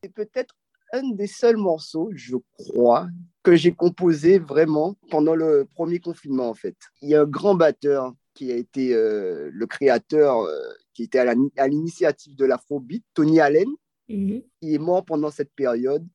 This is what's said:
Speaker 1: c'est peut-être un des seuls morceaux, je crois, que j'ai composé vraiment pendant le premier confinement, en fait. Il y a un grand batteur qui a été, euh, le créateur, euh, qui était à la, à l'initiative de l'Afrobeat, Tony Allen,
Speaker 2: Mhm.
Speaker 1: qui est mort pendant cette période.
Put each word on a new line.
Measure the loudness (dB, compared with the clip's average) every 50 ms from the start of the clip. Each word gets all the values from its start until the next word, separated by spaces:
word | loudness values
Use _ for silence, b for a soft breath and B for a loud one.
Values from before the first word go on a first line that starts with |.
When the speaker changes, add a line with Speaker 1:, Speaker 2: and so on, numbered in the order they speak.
| -18
Speaker 1:
c'est | -18 _
peut-être | -12 -12 -8 _ -8 -8 _ _ _ _ _ _ _ _ _ -8
un | -6 -6 -6
des | -6 -6 -6 -8
seuls | -6 0 2 2 4 4
morceaux, | 2 -2 -2 -2 -6 -10 -6 -6 -6 -6 -8
je | -12 -12 -6 -6 -6 -6 _ _
crois, | _ -16 -8 0 4 4 6 4 4 0 -6 -14 -16 -18 _ _ _ _
que | 6 6
j'ai | 6 6 2 0
composé | _ 0 0 0 0 0 0 0 2 4 4 4 4
vraiment | 2 0 0 0 2 2 2 0 -2 -2 -4 _ _ _
pendant | -2 0 2 2 2
le | 0 2 2 2 2 2 0 _
premier | -8 -6 -4 -4 -6
confinement, | _ -10 -12 -12 _ -6 -4 -4 -4 -4
en | -6
fait. | -8 _ -12 -12 _ -20 -20 _ _
Il | -4 0
y | 2
a | 2
un | 2
grand | 2 -2 -4 0 0 2
batteur | 4 2 2 2 _ -2 -2 -2 -2 -2 -8 -12 _ _ _ _
qui | _ -10 -8
a | -6
été, | -6 -8 _ _ -4 -2 0 0
euh, | 2 2 0 -2 -2 -4 -6 -8 -8 -10 -12
le | -8 -8 -8 -8
créateur, | -6 0 2 2 2 2 -2 _ 2 2 4 4 2 0
euh, | -2 -4 -6 -8 -10 -12 -16 _ _ _ _
qui | -12 -12
était | -2 0 0
à | 2
la, | 2 2 2 0 -2 _ -2
à | -2 0
l'initiative | 0 -2 -4 -6 -4 -2 0 0 0 _ -10 _ -6
de | -2 0
l'Afrobeat, | 0 0 -2 _ _ -10 -10 -10 -10 -12 -14 _ _ _
Tony | 0 0 2 4 4
Allen, | 4 4 2 2 0 0 -6 -12 _ _ _ _ _ _
Speaker 2:
Mhm. | -8 -6 -4 -4 -6 -8 -10 _ _ _
Speaker 1:
qui | -6 -4 -4
est | -4
mort | -2 0 -2 -2 -2
pendant | _ -4 -4 -4 -4
cette | -6 -8 -10 _ _
période. | -4 -2 -2 -2 -2 -2 -2 -4 -4 -6 -10 _